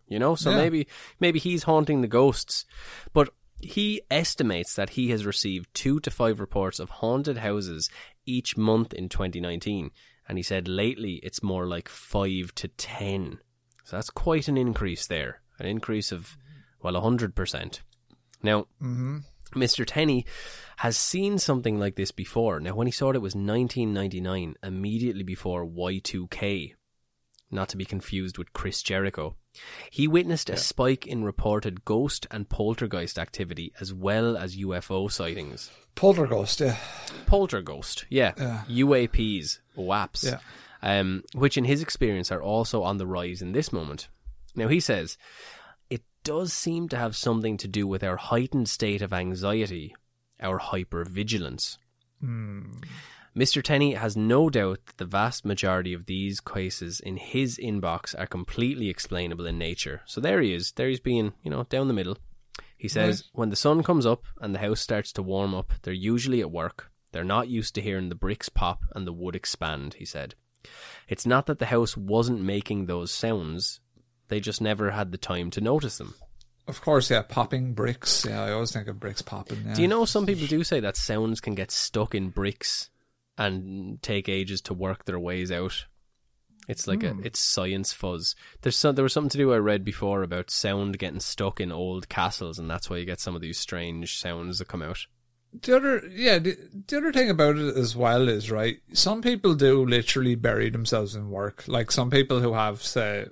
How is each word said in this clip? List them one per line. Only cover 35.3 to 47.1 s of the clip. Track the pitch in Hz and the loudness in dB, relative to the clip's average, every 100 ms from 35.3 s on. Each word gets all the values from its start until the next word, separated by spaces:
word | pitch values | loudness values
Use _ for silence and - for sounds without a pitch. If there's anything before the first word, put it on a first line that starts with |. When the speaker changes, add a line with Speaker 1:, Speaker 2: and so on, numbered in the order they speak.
| 90 73 - - - _ | -4 -8 -10 -14 -20 _
Speaker 2:
Poltergeist, | - 196 180 135 113 104 - | 4 6 6 4 2 0 2
yeah. | 135 117 - - - - - | 2 0 -6 -12 -12 0 6
Speaker 1:
Poltergeist, | 202 98 104 78 71 - - - | 6 6 0 -6 -10 -10 -10 -2
yeah. | 131 110 - | 2 2 2
Speaker 2:
Yeah. | 127 113 107 | -4 -4 -2
Speaker 1:
U | 120 139 | 4 6
A | 135 120 | 6 6
Ps, | - 110 98 73 - _ | 4 2 0 -4 -8 _
waps, | - 92 101 98 - | -6 0 0 0 -2
Speaker 2:
Yeah. | 123 123 - - - - | -2 -4 -8 -20 -20 -6
Speaker 1:
um, | - 101 95 92 - | 0 2 2 -2 -6
which | 127 135 139 | 2 2 4
in | |
his | 123 143 | 2 0
experience | 165 - 120 98 87 | -2 0 0 0 -2
are | 90 | -4
also | 85 110 113 113 | 0 0 0 0
on | 92 98 | 0 0
the | 92 | -2
rise | 90 90 90 | -4 -4 -6
in | 90 | -4
this | 113 160 | -2 -2
moment. | 95 78 73 - - - - - | -4 -6 -8 -12 -18 -16 -16 -12
Now, | - 110 | -4 2
he | 170 | 2
says, | - 101 82 - - - - - - - - | 2 0 -2 -10 -18 -20 -20 -20 -20 -20 -10
"It | 117 - _ | -10 -10 _
does | - 156 180 | -4 -2 -2
seem | - - 165 170 | -2 -2 -2 -2
to | 123 | -2
have | 117 | -2